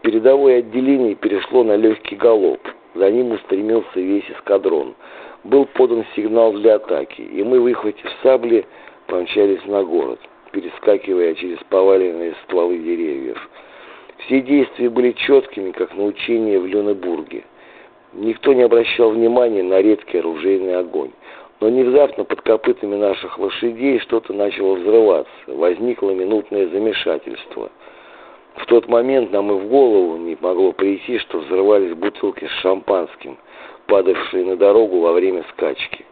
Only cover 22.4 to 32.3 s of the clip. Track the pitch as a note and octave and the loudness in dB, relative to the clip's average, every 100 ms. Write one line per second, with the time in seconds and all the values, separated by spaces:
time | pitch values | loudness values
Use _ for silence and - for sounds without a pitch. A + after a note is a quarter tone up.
22.4 | - A2 - A#2+ G#2 G2+ G2+ F#2 F2+ - | 0 0 0 -2 -4 -2 -2 -2 -8 -6
23.4 | F#2+ - A#2+ A2+ C#3 A#2+ - A#2 - G2+ | -6 -4 -6 -2 -2 -2 -2 -4 -4 -4
24.4 | G2+ F#2+ F#2+ F#2 F#2 A2+ G#2+ E2 - - | -4 -2 -2 0 4 4 6 2 -2 -16
25.4 | - C2 F2 E2+ A#2+ A#2 G2 F#2+ F#2 A2 | -14 -2 -2 0 -4 -4 -4 -2 -2 -2
26.4 | G2+ G2+ F2+ F#2+ A2 F#2+ - D#2 - A1+ | -2 -4 -2 -2 -2 -2 -4 -4 -6 -16
27.4 | - - G#1 _ - - - - - - | -16 -14 -14 _ -20 -20 -20 -20 -20 -20
28.4 | _ - - A#2 - A#2 B2+ C3+ A2 G2+ | _ -18 2 2 4 0 2 0 0 -2
29.4 | G2+ G2 G2+ C#3 B2+ G2+ F2 E2 E2+ D#2 | 0 -2 2 4 4 4 2 -2 -8 -6
30.4 | F2+ F2+ F#2+ - G2 F#2+ - A#2 - F2 | -4 2 0 2 -2 -2 -4 -6 -6 -10
31.4 | D2 F#2 G2 G#2 F#2 E2 G2+ - G2+ | -4 0 4 4 2 -4 -8 -4 -6